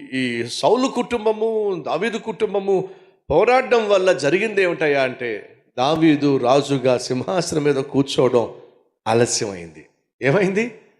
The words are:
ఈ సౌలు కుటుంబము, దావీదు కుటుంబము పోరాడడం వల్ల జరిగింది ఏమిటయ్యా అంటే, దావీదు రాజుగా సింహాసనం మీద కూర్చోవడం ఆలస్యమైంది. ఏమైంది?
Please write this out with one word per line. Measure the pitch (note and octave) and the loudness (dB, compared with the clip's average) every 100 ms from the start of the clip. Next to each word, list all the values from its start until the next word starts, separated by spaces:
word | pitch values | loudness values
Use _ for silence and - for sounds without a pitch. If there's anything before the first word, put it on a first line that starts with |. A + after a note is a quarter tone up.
| - | -10
ఈ | C3 B2+ A#2+ A#2 | -6 -4 -4 -6
సౌలు | - C#3+ A#3 B3+ | -2 2 2 0
కుటుంబము, | A#3+ - A#3 G#3+ G#3+ A3+ A3 G#3 F3+ B2 | -2 -4 -2 -2 -2 -2 -2 -4 -6 -6
దావీదు | D3 A3+ G#3 | -4 -4 -4
కుటుంబము | A3 F3 G#3 G3+ G3 F#3 - - _ _ - | -8 -6 -4 -2 0 -2 -2 -14 _ _ 0
పోరాడడం | D3 A3 B3+ A3+ A#3 G#3+ | 2 4 2 2 0 2
వల్ల | G3 F#3 | 2 4
జరిగింది | D#3 C#3+ F3+ A3 G3 | 2 0 0 0 0
ఏమిటయ్యా | F3+ D#3+ D#3 C#3 | 0 0 0 2
అంటే, | C3 A#2+ B2 G#2 - _ _ - | 0 -4 -8 -8 -12 _ _ -4
దావీదు | C3+ D#3+ D#3+ C#3+ C#3+ C3+ | 0 4 4 4 2 2
రాజుగా | A#2+ C#3+ C#3 C#3 B2+ A#2+ | 4 2 2 0 2 0
సింహాసనం | - B2+ B2 F#3 E3 D#3+ | -2 -4 -2 -4 -2 -2
మీద | C#3+ | 0
కూర్చోవడం | C3+ C3+ C#3 C#3 - B2+ A#2+ G#2+ - - _ _ _ A2 | 0 -2 -2 0 2 2 2 0 -8 -20 _ _ _ -2
ఆలస్యమైంది. | A#2 A#2 - A2 F#2 E2+ D2+ - _ _ _ | 2 2 0 -6 -10 -16 -20 -20 _ _ _
ఏమైంది? | B2+ F3 F#3+ G3 A#3+ - _ _ | 0 2 0 -2 -4 -8 _ _